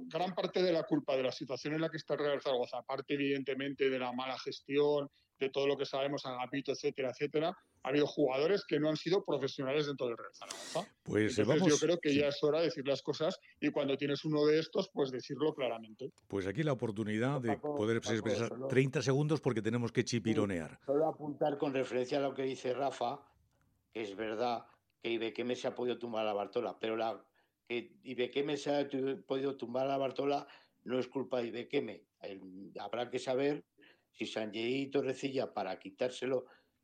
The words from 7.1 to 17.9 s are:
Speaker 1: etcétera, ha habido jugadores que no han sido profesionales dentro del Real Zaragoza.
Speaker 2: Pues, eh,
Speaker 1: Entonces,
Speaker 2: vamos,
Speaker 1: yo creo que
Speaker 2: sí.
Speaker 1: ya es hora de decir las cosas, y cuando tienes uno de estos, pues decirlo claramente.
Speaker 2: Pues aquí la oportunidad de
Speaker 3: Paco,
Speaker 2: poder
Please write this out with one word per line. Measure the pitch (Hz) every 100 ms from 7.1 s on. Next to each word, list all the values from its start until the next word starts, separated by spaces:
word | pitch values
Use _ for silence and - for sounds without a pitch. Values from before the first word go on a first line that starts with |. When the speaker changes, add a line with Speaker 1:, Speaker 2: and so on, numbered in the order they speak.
Speaker 1:
etcétera, | - 143 151 160 202 _ _
ha | 131
habido | 147 139
jugadores | - 135 135 160 196 -
que | 147
no | 156
han | 151
sido | 165 196
profesionales | 185 143 131 - 131 151 147
dentro | 131 127
del | 110
Real | 101
Zaragoza. | - 101 - - 160 202 _
Speaker 2:
Pues, | - 104 107 104
eh, |
Speaker 1:
Entonces, | 104
Speaker 2:
vamos, | 151 180 143
Speaker 1:
yo | 156
creo | 175
que | 151
Speaker 2:
sí. | 143
Speaker 1:
ya | 143
es | 143
hora | 151 156
de | 165
decir | - 131
las | 131
cosas, | - 139 156 - - _
y | 147
cuando | 147 139 135
tienes | 143 139
uno | 160 151 151
de | 156
estos, | 160 - 185
pues | - 135
decirlo | 127 - 131 151
claramente. | 147 123 113 110 107 127 - _
Speaker 2:
Pues | 98 95
aquí | 101
la | 156
oportunidad | 127 117 101 104 107 127 143
de | 117
Speaker 3:
Paco, | 104 147 147
Speaker 2:
poder | 107